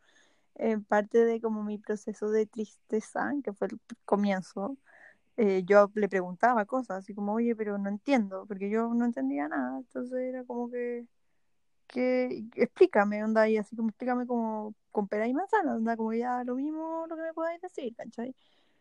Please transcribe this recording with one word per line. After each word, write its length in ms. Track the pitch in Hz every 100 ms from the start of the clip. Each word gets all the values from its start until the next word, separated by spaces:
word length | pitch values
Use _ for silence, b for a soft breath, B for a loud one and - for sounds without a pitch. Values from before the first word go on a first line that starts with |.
| b b b b b -
eh, 220 | 226 214 208
parte 360 | 208 208 233
de 160 | 233 226
como 220 | 226 214
mi 160 | 208 208
proceso 520 | - 214 - 208 214
de 160 | 220 220
tristeza, 880 | - 214 - - 220 - - 220 285
que 80 | 240
fue 160 | 202 196
el 120 | 220 - -
comienzo, 720 | - 202 202 185 180 - 196 277 B B B B _ -
eh, 260 | 208 190
yo 260 | 180 202 202
le 140 | 208 202
preguntaba 560 | 190 180 180 226 247 208
cosas, 320 | 262 247 190
así 160 | 196
como, 200 | 208 202
"Oye, 200 | 220 233 220
pero 220 | 208 202
no 100 | 196
entiendo", 560 | 208 - 269 202 190 196
porque 220 | 196 196
yo 220 | 220 233
no 100 | 233
entendía 440 | 240 233 269 285 294
nada, 300 | 294 254 262
entonces 400 | 254 262 247 254
era 260 | 254 254
como 260 | 247 240 240
que, 360 | 247 240 240 240 _ _ _ _ _ _ _ _
que, 560 | 247 254 254 254 247 220 -
"Explícame, 680 | 240 - 359 220 202 208
onda", 240 | 214 220 220
y 80 | 214
así 180 | 202 226
como, 140 | 226
"Explícame 360 | - 247 247 247
como 480 | 240 226 214 214 214 _
con 160 | - 202
pera 200 | 208 226
y 60 |
manzana", 420 | 269 392 440 311 233
onda, 200 | 226 226
como, 160 | 220
"Ya, 300 | 226 240 247
lo 120 | 247 254
mismo, 500 | 285 311 320 330 330
lo 80 | 320
que 60 |
me 120 | 320
podáis 260 | 320 330 339
decir", 320 | 359 - 262 233
¿cachai? 380 | - 233 240 - _ _ _ _